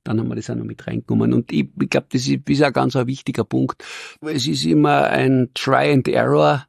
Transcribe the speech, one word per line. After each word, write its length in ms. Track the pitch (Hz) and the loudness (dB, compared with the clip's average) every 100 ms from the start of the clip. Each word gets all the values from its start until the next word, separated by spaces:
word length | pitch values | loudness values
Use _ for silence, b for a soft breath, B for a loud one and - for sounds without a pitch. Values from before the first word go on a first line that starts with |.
Dann 160 | 120 113 | -4 -2
haben 80 | 120 | -2
wir 80 | 113 | -6
das 120 | 113 | -6
auch 40 | |
noch 100 | 117 | -8
mit 220 | 113 113 - | -8 -10 -8
reingenommen. 460 | 117 - 113 - | -8 -2 0 2
Und 200 | 120 117 | 0 0
ich, 160 | 113 131 - | -4 -4 -4
ich 100 | - | -2
glaub, 180 | - - | -2 -2
das 160 | 127 131 | -4 -2
ist, 200 | 135 139 | -4 -2
ist 140 | 143 | 2
auch 100 | 147 | 2
ganz 220 | 127 131 | 2 0
ein 120 | 135 127 | -2 -4
wichtiger 360 | 135 - 120 | -4 -6 -4
Punkt. 400 | 110 127 135 - B B B B | -2 -2 -2 -4 B B B B
Es 260 | 156 151 147 | -6 -4 -2
ist 180 | 139 | -2
immer 400 | 156 151 147 143 | 2 4 4 2
ein 460 | 143 139 131 131 123 | 2 2 2 2 0
Try 380 | - - 131 147 | -2 0 2 4
and 140 | 139 123 | 2 2
Error. 580 | 120 120 147 147 143 | 0 2 4 4 2